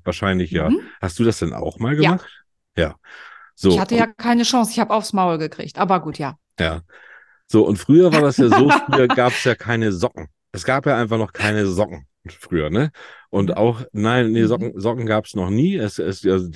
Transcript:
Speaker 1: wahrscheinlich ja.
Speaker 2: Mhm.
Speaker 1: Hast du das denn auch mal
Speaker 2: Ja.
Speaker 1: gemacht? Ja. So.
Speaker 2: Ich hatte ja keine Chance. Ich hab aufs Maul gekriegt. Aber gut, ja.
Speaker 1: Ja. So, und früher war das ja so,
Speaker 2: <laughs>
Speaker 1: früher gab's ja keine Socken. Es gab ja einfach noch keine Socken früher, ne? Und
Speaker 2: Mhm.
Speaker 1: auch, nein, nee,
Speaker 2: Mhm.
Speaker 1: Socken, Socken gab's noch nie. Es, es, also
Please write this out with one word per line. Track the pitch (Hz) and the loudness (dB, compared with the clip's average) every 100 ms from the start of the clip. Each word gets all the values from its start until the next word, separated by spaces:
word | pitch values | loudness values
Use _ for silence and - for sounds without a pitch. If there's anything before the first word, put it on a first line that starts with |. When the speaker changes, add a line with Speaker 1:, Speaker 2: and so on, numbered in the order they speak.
| - | -6
Speaker 1:
wahrscheinlich | 87 98 92 87 | -4 0 0 -2
ja. | 90 76 | -2 0
Speaker 2:
Mhm. | 320 - - | -2 -6 -10
Speaker 1:
Hast | 95 - | -6 0
du | 117 | 0
das | 110 | 0
denn | 82 | -4
auch | 55 80 - | -6 -10 -6
mal | 113 147 | -4 0
Speaker 2:
Ja. | 156 | 2
Speaker 1:
gemacht? | 180 - - _ _ _ - | 0 -6 -20 _ _ _ -4
Ja. | 78 - - - - - - - | -4 -6 -20 -20 -20 -20 -20 -2
So. | 196 | 2
Speaker 2:
Ich | 180 | 2
hatte | 190 233 | 2 0
ja | 226 | 0
keine | 220 233 240 | -2 0 0
Chance. | 233 254 220 | 2 0 0
Ich | - | -2
hab | 233 | -2
aufs | 220 208 | -2 -2
Maul | 202 180 165 | -2 0 -2
gekriegt. | 156 - 156 - | -6 -10 -10 -4
Aber | 185 185 | -2 -2
gut, | 156 151 | -4 -8
ja. | 143 156 _ - | -10 -12 _ -4
Speaker 1:
Ja. | 82 80 85 - - - _ _ - | -4 -4 -12 -20 -20 -20 _ _ 0
So, | 110 107 | 4 4
und | 101 | 2
früher | - 151 180 | 4 6 6
war | 156 | 6
das | 147 131 | 2 4
ja | 123 | 4
so, | - 143 | 6 4
Speaker 2:
<laughs> | 190 - | 2 2
Speaker 1:
früher | 139 127 | 2 2
gab's | 127 123 - | 2 2 0
ja | 127 113 | -2 -2
keine | 113 117 110 | -2 -2 -2
Socken. | 92 120 - 80 _ _ | -2 -4 -6 -18 _ _
Es | 95 | -8
gab | 107 135 143 | -4 -2 0
ja | 123 | 0
einfach | 113 113 | 0 -2
noch | 107 | -4
keine | - 107 107 98 | -4 -2 0 0
Socken | 90 104 82 67 _ 92 | 0 -2 -6 -18 _ -20
früher, | - - 87 76 | -20 -6 -4 -2
ne? | 95 151 - - - _ | 0 -2 -4 -20 -20 _
Und | 98 98 | -2 -2
Speaker 2:
Mhm. | 90 | 0
Speaker 1:
auch, | 113 113 123 | 0 -2 -8
nein, | 104 107 123 113 | -4 0 2 2
nee, | 113 | 2
Speaker 2:
Mhm. | 110 | 2
Speaker 1:
Socken, | 120 117 - | 0 -4 -4
Socken | 104 120 113 | -4 -4 -2
gab's | 107 - 104 | -2 -4 -6
noch | 90 | -2
nie. | 104 170 196 | 0 0 -2
Es, | 107 - | -4 -6
es, | 80 95 98 | -6 -4 0
also | 95 90 | 0 -2